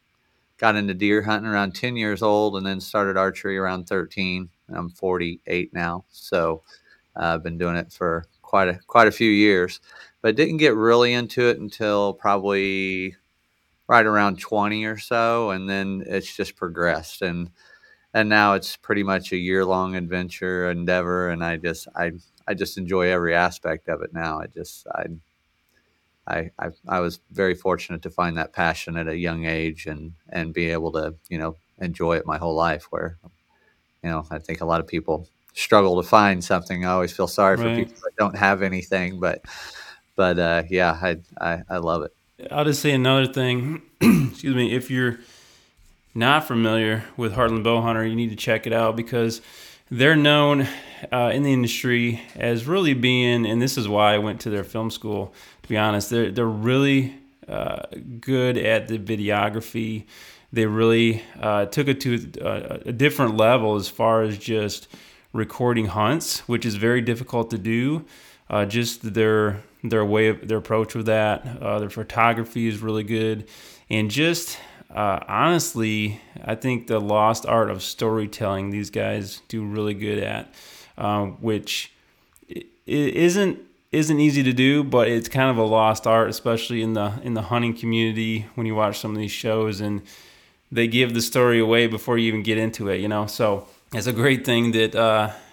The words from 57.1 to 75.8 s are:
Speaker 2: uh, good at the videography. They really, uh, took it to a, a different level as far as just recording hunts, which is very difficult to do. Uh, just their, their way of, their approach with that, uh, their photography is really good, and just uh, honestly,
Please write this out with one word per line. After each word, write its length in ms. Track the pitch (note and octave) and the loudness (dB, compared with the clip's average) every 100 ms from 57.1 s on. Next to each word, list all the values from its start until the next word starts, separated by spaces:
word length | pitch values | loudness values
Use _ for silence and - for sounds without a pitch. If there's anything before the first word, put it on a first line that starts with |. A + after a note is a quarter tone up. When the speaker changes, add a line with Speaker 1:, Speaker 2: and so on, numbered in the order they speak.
| - _ _ - | -8 _ _ -10
Speaker 2:
uh, 360 | G#1 - - - - C3+ A#2 | -6 -6 -8 -10 -14 -14 -12
good 380 | C3 C3 B2+ A2+ | -2 0 2 2
at 300 | A2 A2 - | 2 0 0
the 120 | A2 | -6
videography. 1080 | G2+ G#2 G2+ G#2 G#2+ A2 - A2+ A2+ G#2+ - - - - _ | -4 -2 0 0 0 -2 -6 -6 -6 -6 -12 -20 -20 -20 _
They 140 | A2+ G#2+ | 0 0
really, 580 | A2 A2+ A2+ A#2 G#2+ - - | 4 4 6 4 2 -6 -6
uh, 280 | A2 G#2 G2+ | 0 0 0
took 200 | D3+ C#3 | 0 0
it 120 | C3+ | 0
to 300 | C3 A#2 C#2+ - | -2 -4 -6 -8
a, 480 | - G#2 - - - | -6 -4 -6 -8 -6
a 20 | |
different 440 | A#2 C#3+ C#3+ A#2+ G#2+ | 2 2 4 2 4
level 400 | A2 B2+ A2 G#2 | 6 6 2 0
as 140 | F#2 | -2
far 320 | - A2+ A2 | 0 2 4
as 160 | G#2+ G#2 | 0 -4
just 500 | - A2 G#2 - - - - - _ | -4 -2 -2 -6 -14 -20 -20 -20 _
recording 540 | A2 A2 - B2 A#2 G#2 | -6 -4 0 2 2 0
hunts, 600 | G#2+ G#2+ D#3+ - - - | 0 2 0 -2 -6 -4
which 180 | A#2 A#2+ | -2 -2
is 100 | G2+ | 0
very 260 | A#2 B2 | 2 2
difficult 480 | A#2 A#2 B2+ A#2+ A2+ | 0 -4 -4 -4 -4
to 60 | A2 | -4
do. 480 | G#2+ A#2 C3 D#3+ - - - - - | -2 0 0 -4 -8 -20 -20 -20 -4
Uh, 160 | G#2 G2+ | -2 0
just 480 | A#2 A#2 - A2+ | -2 -4 -6 -4
their, 500 | A2 A2 A2 G#2 G2+ - _ | 2 4 4 2 -2 -10 _
their 220 | A#2 A2 G#2 | -2 0 2
way 240 | G#2+ A2 | 4 4
of, 180 | G#2 G#2+ | 2 -2
their 100 | A2 | -4
approach 380 | - A2 G#2+ A2+ | 0 -2 -2 -4
with 100 | A2 | 0
that, 400 | A2 G#2+ G2 B2+ - | 2 2 -2 -6 -8
uh, 180 | G#2 G#2+ | -4 -4
their 100 | G2+ | -4
photography 800 | A2 G#2 A#2+ A#2 A#2 A2 A#2+ A2+ | -8 -4 2 2 2 -4 -4 -4
is 120 | G#2 | -2
really 240 | A2 G#2+ | -4 -4
good, 440 | G#2 A2+ A2 G#2+ G#2+ - - - - | -2 -2 -2 -4 -8 -20 -20 -20 -4
and 200 | G#2+ G#2+ | -2 0
just 460 | B2 E3 E3+ - - - - - | 2 0 0 -6 -12 -18 -20 -10
uh, 260 | G#2+ G#2 F#2 - | -2 0 -2 -2
honestly, 920 | G2+ D#3 F3 - A#2+ | 2 4 2 0 -2